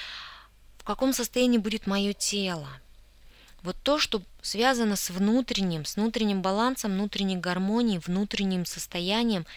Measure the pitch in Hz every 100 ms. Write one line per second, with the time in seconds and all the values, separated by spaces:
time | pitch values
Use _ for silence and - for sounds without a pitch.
0 | - - - - - - - - - 202
1 | 262 254 226 247 254 240 202 214 - 196
2 | 202 202 - 202 190 170 139 135 - -
3 | - - - - - - 180 - - 302
4 | - 214 180 - - 202 247 247 220 196
5 | - 180 202 240 247 - 185 160 147 -
6 | 226 226 214 196 185 202 240 262 214 190
7 | 208 - 196 185 180 180 190 226 233 180
8 | 170 180 208 220 196 185 175 - - 175
9 | 180 220 233 196 156